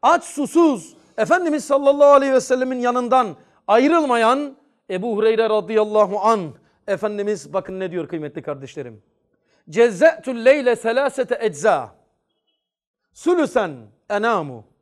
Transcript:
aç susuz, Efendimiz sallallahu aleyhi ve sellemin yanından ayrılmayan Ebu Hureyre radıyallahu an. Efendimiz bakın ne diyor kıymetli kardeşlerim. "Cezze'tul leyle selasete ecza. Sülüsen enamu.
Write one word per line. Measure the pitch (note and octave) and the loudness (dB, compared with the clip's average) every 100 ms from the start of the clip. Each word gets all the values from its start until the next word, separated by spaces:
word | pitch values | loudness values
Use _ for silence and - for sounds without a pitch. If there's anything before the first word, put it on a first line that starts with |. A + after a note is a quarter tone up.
aç | B3 E4+ | 2 0
susuz, | - - C#4+ D#4+ E4 A#3 - _ _ - | -2 -8 -2 2 2 2 -8 _ _ -6
Efendimiz | G#3 F#4 E4+ D4+ | 0 0 0 -4
sallallahu | - C#4 C#4 C#4+ C#4+ | -2 0 2 4 6
aleyhi | C#4 C#4 | 6 6
ve | C4 | 0
sellemin | - B3+ B3+ B3+ | 0 -2 -2 -2
yanından | B3 B3 A#3+ B3+ A3+ D#3 _ _ - | -2 -2 0 0 0 -6 _ _ 2
ayrılmayan | A3 C#4 E4 D4 A#3 A3+ C4+ D4 C4+ _ _ _ | 4 4 2 2 2 2 0 -4 -12 _ _ _
Ebu | A3+ A3+ G#3 | -6 -4 0
Hureyre | A3 A3 A3+ | 0 2 0
radıyallahu | G#3+ G3 A3 G#3+ G#3+ G#3 G3+ | 0 0 0 0 2 0 2
an. | G#3 A3+ E3 B2 _ _ - | 0 0 -2 -12 _ _ -6
Efendimiz | G3 G#3+ G#3 G3+ G#3 C#3+ | -4 -4 -4 -6 -6 -6
bakın | F#3 F#3 F#3+ | -8 -8 -10
ne | F#3+ | -8
diyor | F3 D#3+ | -8 -8
kıymetli | E3+ D3+ D3+ | -10 -10 -12
kardeşlerim. | C3+ C#3 C3+ - B2 G#2+ _ _ _ _ _ _ - | -12 -12 -12 -14 -16 -16 _ _ _ _ _ _ -10
"Cezze'tul | D#3+ A#3 F#3 D#4 - - A#3 | 2 2 4 2 2 -8 0
leyle | A#3 D4 B3 A3+ | 2 2 2 -2
selasete | A3+ A#3 C#4 - C4 A#3+ | -2 -2 -2 -4 -6 -4
ecza. | A3+ C#3 G3+ D#3+ A#2 _ _ _ _ _ _ _ _ _ _ _ _ | -4 -2 0 0 -4 _ _ _ _ _ _ _ _ _ _ _ _
Sülüsen | _ D#4 F4 C#4 B3+ F#3+ C3 G#2+ _ _ | _ -2 0 0 -2 -4 -8 -20 _ _
enamu. | G#3 A3+ G#3+ D3 A#2+ - _ | -4 -2 -2 -4 -12 -20 _